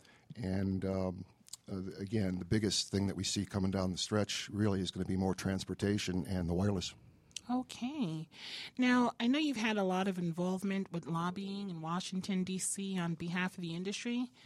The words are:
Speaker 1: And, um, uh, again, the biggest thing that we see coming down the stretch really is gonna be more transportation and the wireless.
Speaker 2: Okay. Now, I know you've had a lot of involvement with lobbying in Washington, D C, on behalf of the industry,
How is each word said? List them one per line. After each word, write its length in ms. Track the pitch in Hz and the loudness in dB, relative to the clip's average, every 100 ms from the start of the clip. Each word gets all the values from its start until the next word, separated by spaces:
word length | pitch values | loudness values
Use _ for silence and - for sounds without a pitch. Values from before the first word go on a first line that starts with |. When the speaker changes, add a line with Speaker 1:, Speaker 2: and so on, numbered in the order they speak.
| - - - | -20 -20 -16
Speaker 1:
And, 500 | - 95 95 95 95 | -6 -2 0 0 0
um, 400 | 95 95 92 90 92 - - - - | 0 0 -2 -4 -10 -16 -18 -16 -8
uh, 40 | 95 92 95 | -8 -6 -8
again, 400 | 98 110 92 92 | -2 0 2 0
the 40 | |
biggest 460 | 87 110 101 - - | 0 2 2 0 0
thing 160 | 98 98 | 2 2
that 100 | 90 | 0
we 60 | |
see 240 | 98 104 - | -2 -2 -2
coming 240 | 101 95 | 0 2
down 220 | 95 92 | 2 0
the 60 | 87 | 0
stretch 520 | - 107 101 - - | 0 2 2 -2 -4
really 280 | 101 107 98 | 2 2 2
is 100 | 90 | 0
gonna 160 | 95 92 | -2 0
be 100 | 95 | 2
more 200 | 95 90 | 2 2
transportation 920 | 95 95 - 90 101 104 92 90 87 | 0 -2 -2 0 2 2 0 -2 0
and 200 | 92 85 | -2 2
the 60 | |
wireless. 400 | 87 101 92 - - - - - - - | 2 4 2 -2 -10 -20 -20 -14 -10 -4
Speaker 2:
Okay. 800 | 254 247 - 247 302 175 160 160 - - - - - | -4 -4 -6 -6 -2 -2 -4 -8 -12 -12 -10 -8 0
Now, 360 | 247 247 240 - | 4 6 4 2
I 80 | 233 | 2
know 100 | 294 | 4
you've 180 | 302 220 | 2 2
had 200 | 226 208 | 2 4
a 80 | |
lot 240 | 185 185 196 | 4 4 2
of 100 | 180 | 2
involvement 760 | 170 165 180 185 196 196 190 | 0 0 0 0 0 -2 -2
with 140 | 170 - | -6 -2
lobbying 640 | 165 175 180 196 196 202 | 0 0 -2 -6 -4 -6
in 100 | 165 | -6
Washington, 640 | 156 175 - 185 190 185 | -2 -2 -2 -4 0 0
D 160 | 185 190 | 0 -2
C, 400 | - 196 196 185 | -2 -4 -2 -2
on 160 | 170 | -2
behalf 420 | 165 170 180 185 - | -2 -2 0 -2 -2
of 60 | |
the 100 | 170 170 | -6 -4
industry, 560 | 190 202 240 240 247 - | -4 -4 -2 -2 -2 -8